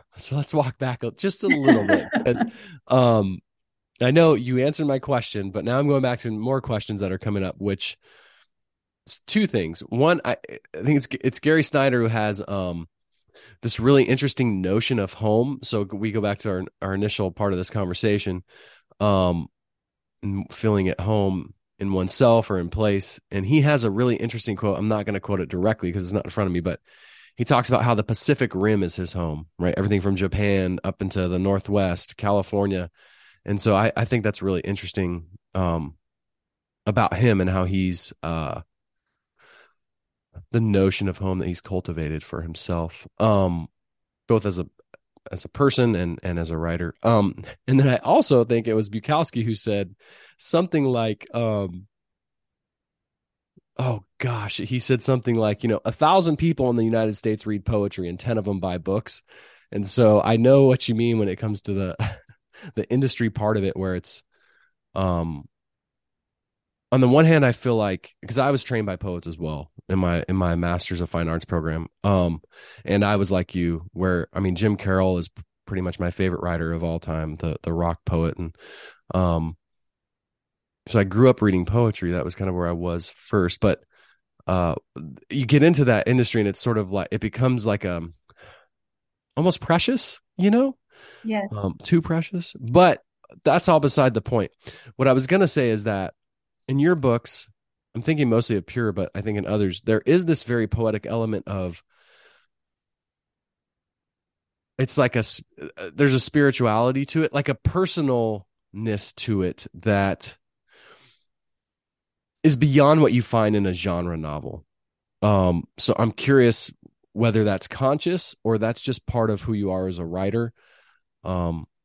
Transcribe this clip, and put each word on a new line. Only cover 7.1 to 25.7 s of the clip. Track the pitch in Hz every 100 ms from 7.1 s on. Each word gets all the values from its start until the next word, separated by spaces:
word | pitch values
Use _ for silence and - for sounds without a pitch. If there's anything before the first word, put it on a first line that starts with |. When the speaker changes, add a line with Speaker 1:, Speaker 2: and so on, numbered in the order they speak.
Speaker 1:
are | 95
coming | 110 101
up, | 92 -
which | 98 98 - - _ _ _ _ _ _ _ _ _ _ -
s-, | - -
two | 214 202
things. | 110 80 85
One, | - 120 156 175
I, | - - - 58 _
I | 80
think | 120 147
it's, | - -
it's | 127 -
Gary | 151 160
Snyder | 147 143 135 123
who | 113
has, | 113 107 101 -
um, | 101 90 85 82 _ _ _ _ - - -
this | 117 -
really | 117 139
interesting | 123 131 139 - 123 95
notion | 92 107 - 120
of | 95
home. | - 110 107 131 131
So | - 110
g-, | 98 101
we | 107
go | 107
back | 101 101
to | 107
our, | 92 92 -
our | 95
initial | 95 104 - 95
part | - 101
of | 90
this | 92
conversation, | 107 90 90 110 104 101 90 - - - _ _ -
um, | 104 98 90 87 71 _ _ _ _ _ _ _
and | 104 98 -
feeling | - 110 101 92
at | -
home | 98 107 98 92 - - _ -
in | 98
oneself | 95 92 - 127 113 -
or | 95
in | 85
place. | 107 107 98 - - -
And | 98 95
he | 151
has | 143 147
a | 113
really | 98 123 117
interesting | 117 117 - 98
quote. | 107 -
I'm | 107
not | 107 104
gonna | 98
quote | - 98
it | 87
directly | 90 101